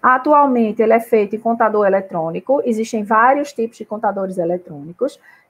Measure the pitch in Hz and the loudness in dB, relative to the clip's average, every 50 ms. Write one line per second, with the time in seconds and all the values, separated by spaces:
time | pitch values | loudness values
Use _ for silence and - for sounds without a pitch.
0 | - 247 254 262 262 302 302 294 285 277 254 240 226 214 208 - 226 220 226 233 | 4 2 2 2 4 4 4 4 4 4 2 2 0 0 0 0 2 4 4 2
1 | 233 - - 220 208 196 - 214 - 226 233 233 233 214 214 208 208 196 190 196 | 2 2 0 0 0 0 -4 -6 -2 -4 0 2 0 0 2 2 2 2 2 0
2 | 196 196 - 175 160 165 165 180 - - 262 294 - 247 226 214 220 226 - 220 | -2 -4 -6 -6 -6 -4 -6 -8 -2 -2 -2 0 0 -2 -2 -2 -4 -4 -4 -6
3 | 208 202 226 214 226 254 277 294 285 285 - - 226 226 _ - 220 _ 214 214 | -2 0 2 4 4 4 4 2 -2 -6 -6 -8 -8 -8 _ -14 -14 _ -10 -4
4 | 226 214 196 196 196 190 185 185 170 165 175 180 180 - 156 143 143 160 175 _ | -4 -4 -4 -4 -6 -6 -4 -4 -4 -2 -4 -6 -6 -12 -18 -16 -16 -16 -8 _
5 | 240 285 - _ _ _ _ _ _ _ | -6 -6 -6 _ _ _ _ _ _ _